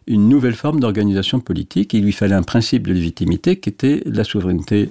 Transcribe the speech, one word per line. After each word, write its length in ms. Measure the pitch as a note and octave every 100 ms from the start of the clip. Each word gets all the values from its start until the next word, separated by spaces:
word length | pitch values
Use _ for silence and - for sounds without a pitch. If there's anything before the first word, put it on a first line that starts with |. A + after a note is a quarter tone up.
| -
une 220 | G#2+ G#2
nouvelle 260 | C#3 B2 A2+
forme 240 | D3 D#3
d'organisation 600 | A#2+ G#2 G#2 G2 F#2+ C3
politique. 540 | - F2+ - - -
Il 100 | A2
lui 100 | G2+
fallait 220 | - G2+ G2
un 80 |
principe 440 | F#2 A#2+ A#2 B2 G2
de 60 |
légitimité 640 | F2+ E2+ - F2+ E2+ F3+ F#3
qui 120 | -
était 320 | - C3 D3+ -
la 180 | G#2+
souveraineté, 640 | G#2+ G#2+ F#2 F2+ - G#2 G2